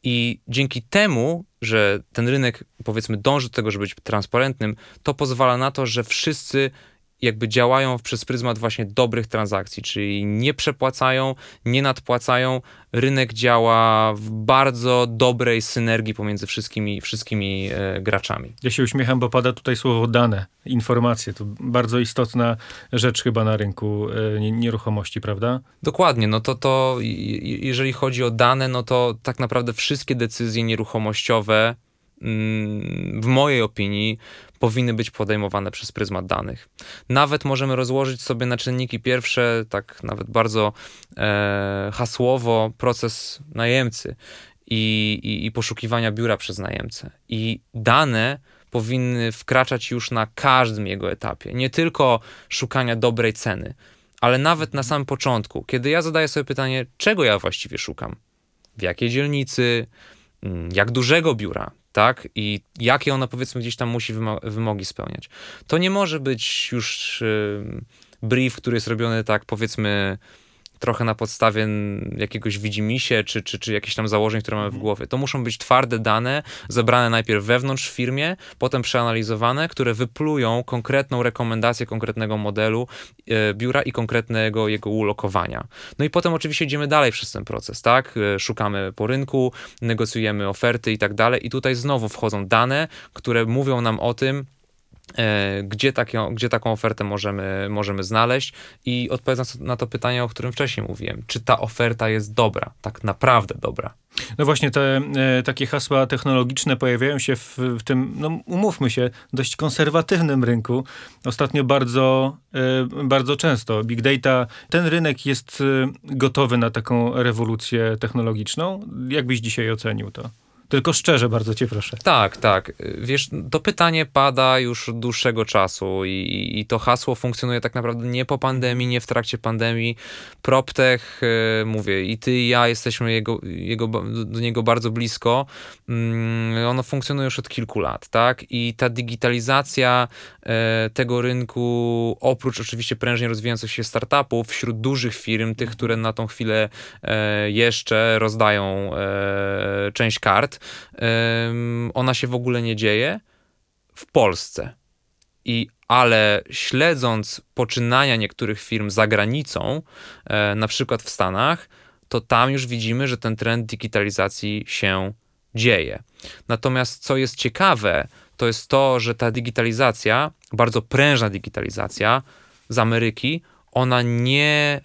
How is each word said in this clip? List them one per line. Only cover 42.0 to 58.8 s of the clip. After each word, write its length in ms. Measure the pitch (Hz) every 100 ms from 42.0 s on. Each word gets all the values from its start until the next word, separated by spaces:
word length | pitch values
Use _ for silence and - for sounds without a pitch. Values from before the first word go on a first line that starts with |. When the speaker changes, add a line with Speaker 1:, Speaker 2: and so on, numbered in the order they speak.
| 120 - 123 131 120 113 110 -
Speaker 1:
proces 600 | 123 120 117 - - - 147 110
najemcy 600 | 117 131 123 - - - - - - _ -
i, 520 | 113 110 107 107 107
i, 220 | 107 107 113
i 60 |
poszukiwania 600 | 110 110 110 113 117 113
biura 260 | 104 117 104
przez 200 | - -
najemcę. 520 | 92 - - - - - _
I 300 | 113 113 113 _
dane 640 | 120 110 127 151 113 117 139 _ _ _
powinny 600 | 123 110 127 123 123 117
wkraczać 600 | 110 - 131 131 127 -
już 200 | 123 -
na 160 | 117 110 -
każdym 520 | 139 131 120 107 101
jego 240 | 98 95
etapie. 420 | 95 - - -
Nie 160 | 123 131
tylko 500 | - 165 - 135 113 - - -
szukania 460 | - 123 135 123 113
dobrej 380 | 120 117 117
ceny, 400 | 104 - 98 - 131 _ _ _ _
ale 160 | 120 127
nawet 360 | 147 165 156
na 100 | 143
samym 220 | 123 147 139
początku, 580 | 135 139 120 101 -
kiedy 260 | 123 127 127
ja 120 | 160
zadaję 260 | 160 160 156
sobie 160 | -
pytanie, 420 | 135 139 135 131 123 _
czego 260 | - 214
ja 160 | 131 101
właściwie 380 | - - - -
szukam? 380 | - - 57 - _ _ _ _ _
W 40 | -